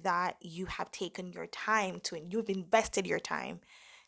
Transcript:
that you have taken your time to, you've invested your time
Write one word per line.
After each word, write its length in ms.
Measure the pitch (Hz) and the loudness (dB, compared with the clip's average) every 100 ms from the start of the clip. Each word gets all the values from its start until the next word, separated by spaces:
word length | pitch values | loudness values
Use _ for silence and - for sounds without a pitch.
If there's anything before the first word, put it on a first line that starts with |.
that 340 | 185 175 180 185 | 0 2 2 -2
you 260 | 175 165 185 | -8 -6 -4
have 240 | - 185 | -4 -6
taken 420 | - 175 - 180 | -6 -6 -6 -10
your 140 | 175 170 | -10 -10
time 540 | - - 220 190 175 | -4 2 4 2 -2
to, 200 | - 170 | -6 -6
you've 300 | 170 214 208 | -2 -2 0
invested 560 | 190 165 220 214 - 180 | -2 4 4 6 2 2
your 120 | 165 | 0
time 420 | - 151 - 175 - - - - | 0 -4 -4 -8 -14 -20 -20 -20